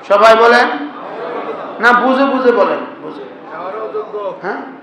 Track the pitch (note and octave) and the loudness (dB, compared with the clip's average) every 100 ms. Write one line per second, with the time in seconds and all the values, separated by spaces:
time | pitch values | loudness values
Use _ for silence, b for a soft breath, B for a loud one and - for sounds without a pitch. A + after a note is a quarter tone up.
0 | - G#3 A3 A3+ A#3 A#3+ B3 - - - | 2 6 6 8 6 4 2 -2 -8 -12
1 | - - - - - - - - A3+ A#3+ | -12 -10 -8 -8 -8 -10 -12 0 2 4
2 | B3 C4 C4+ B3+ B3+ A3+ F#3 - - - | 2 2 2 2 2 2 0 -2 -8 -14
3 | D3+ C#3+ C3+ - - D#3+ F#3 G#3 G#3+ G#3+ | -14 -14 -16 -18 -16 -14 -12 -10 -8 -8
4 | G#3+ G#3 G3 - F3 C4 - - | -8 -8 -8 -8 -8 -8 -12 -18